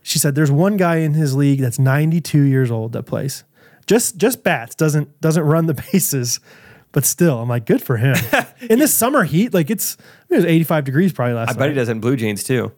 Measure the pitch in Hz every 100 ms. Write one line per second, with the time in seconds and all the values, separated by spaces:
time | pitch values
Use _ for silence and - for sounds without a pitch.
0 | - 147 147 143 147 143 196 208 175 165
1 | 156 151 147 135 143 139 123 123 135 143
2 | 160 170 - 147 139 131 123 113 113 117
3 | - 113 139 - - _ _ _ - 220
4 | - 165 214 - 190 139 117 - 156 151
5 | 143 - 160 156 151 165 165 127 - 190
6 | - 139 120 - _ - - - _ 147
7 | - - 175 117 120 120 - 254 - 117
8 | 135 123 113 262 - - 240 233 302 -
9 | 233 285 170 160 240 185 147 214 - -
10 | - - - 320 170 165 165 160 135 135
11 | 190 - 123 117 113 120 139 135 117 110
12 | 117 135 110 101 - 127 104